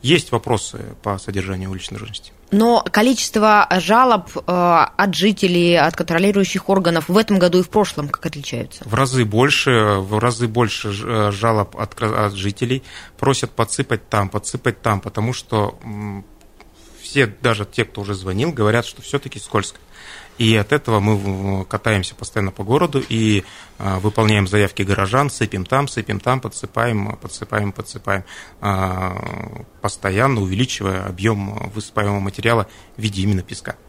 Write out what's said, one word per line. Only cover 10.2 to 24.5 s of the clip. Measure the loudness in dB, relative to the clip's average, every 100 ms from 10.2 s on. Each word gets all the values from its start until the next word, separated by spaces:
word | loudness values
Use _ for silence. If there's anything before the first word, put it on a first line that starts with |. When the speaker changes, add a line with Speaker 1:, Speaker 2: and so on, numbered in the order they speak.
Speaker 1:
разы | 2 0 -2
больше | 2 0 0 -6
ж-, | -6 -4
э, | 0 0
жалоб | 2 2 2 0 -4
от | -8
кра-, | -2 -2 0 0
от |
жителей. | -2 -6 -4 -4 -4 -6 -20 -20 -2
Просят | 0 0 -2
подсыпать | -2 -2 -2 -2 -4 0
там, | 0 0
подсыпать | -4 -6 -4 -4 -2
там, | -2 -2
потому | -2 -4 -4
что, | -4 -2 -2 -2 -4
м, | -14 -10 -10 -10 -14 -20 -20 _ -20 _ -20 -20
все, | -6 0 0
даже | 2 0 0
те, | -2 -4
кто | -4 -4
уже | -8
звонил, | -6 -4 -2 -2
говорят, | 0 2 2 0
что | -10
все-таки | -6 -6 -6 -14
скользко. | -4 -2 -2 -10 -20 -20 -20 -20 -20 0
И | 4 4
от | 4
этого | 0 2 2
мы | 4 2
в-, | 0 -4 -2 -4
катаемся | -4 -4 0 0 0
постоянно | -10 -8 -4 -4
по | -4
городу | -2 0 2 -2 -2
и, | 0 2 2 -2 -16 -20 -8
а, | -4 0
выполняем | 0 2 4 4
заявки | 2